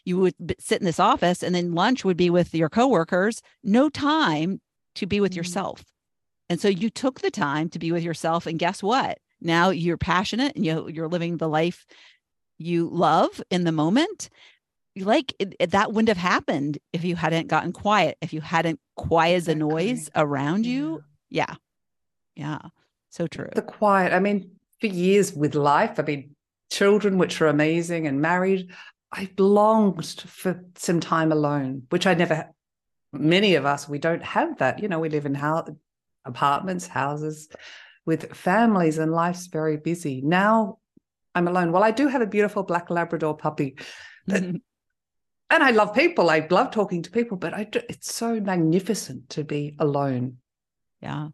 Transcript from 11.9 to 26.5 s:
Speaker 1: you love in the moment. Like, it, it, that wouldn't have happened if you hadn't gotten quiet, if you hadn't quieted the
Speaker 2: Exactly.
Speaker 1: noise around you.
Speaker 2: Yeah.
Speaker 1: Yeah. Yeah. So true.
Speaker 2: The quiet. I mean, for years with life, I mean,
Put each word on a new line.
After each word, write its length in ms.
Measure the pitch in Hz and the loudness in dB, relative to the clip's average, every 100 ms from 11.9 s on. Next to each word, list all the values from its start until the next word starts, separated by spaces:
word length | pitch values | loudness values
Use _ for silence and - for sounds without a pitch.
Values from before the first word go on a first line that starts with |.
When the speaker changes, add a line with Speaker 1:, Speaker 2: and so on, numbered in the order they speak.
| - - _ _ _ _ - | -20 -20 _ _ _ _ -14
Speaker 1:
you 300 | 160 170 170 | -2 0 0
love 520 | 170 170 160 277 - - | 2 4 4 2 -2 -4
in 140 | 180 | 0
the 80 | 170 | 0
moment. 580 | 160 156 226 359 392 - _ - _ _ _ _ - | 2 2 2 2 -4 -16 _ -20 _ _ _ _ -8
Like, 360 | 190 262 269 - | 0 0 0 -6
it, 160 | 190 - | -8 -2
it, 100 | 175 | 0
that 220 | 196 220 | 2 2
wouldn't 160 | 214 226 | 2 2
have 80 | 190 | 2
happened 600 | 180 214 285 170 143 147 - | 2 0 0 -2 -2 -6 -8
if 120 | 170 | -6
you 100 | 175 | -4
hadn't 320 | 170 160 165 156 | -2 0 0 0
gotten 260 | 156 170 | -2 -2
quiet, 460 | - 202 208 160 - | -4 0 2 2 -2
if 120 | - | -8
you 80 | 151 | -8
hadn't 400 | 151 170 165 160 _ - | -2 0 0 -4 _ -12
quieted 480 | - 165 165 180 | 0 2 4 2
the 80 | 165 | 0
Speaker 2:
Exactly. 160 | 156 151 160 190 | -2 0 0 -2
Speaker 1:
noise 240 | 247 - - | -4 -4 -2
around 500 | 151 143 143 190 226 | 0 0 -2 0 -2
you. 380 | 254 302 320 - _ _ | -2 -4 -8 -12 _ _
Speaker 2:
Yeah. 240 | 160 - - _ _ _ _ _ _ _ | -4 -4 -8 _ _ _ _ _ _ _
Speaker 1:
Yeah. 240 | - 147 151 | -12 -10 -10
Yeah. 60 | 165 - _ _ _ | -12 -20 _ _ _
So 160 | - 170 | -8 -8
true. 220 | - - | -8 -8
Speaker 2:
The 80 | - | -6
quiet. 500 | - - 208 196 180 | -8 0 2 4 4
I 60 | 180 | 2
mean, 320 | 202 208 - - _ _ | 2 -2 -4 -16 _ _
for 80 | 220 | -4
years 440 | 185 180 202 185 | 0 2 4 2
with 220 | 143 147 | 0 -2
life, 440 | 151 143 143 226 226 | 2 2 4 2 -2
I 20 | |
mean, 320 | 151 143 135 _ _ | -4 -6 -8 _ _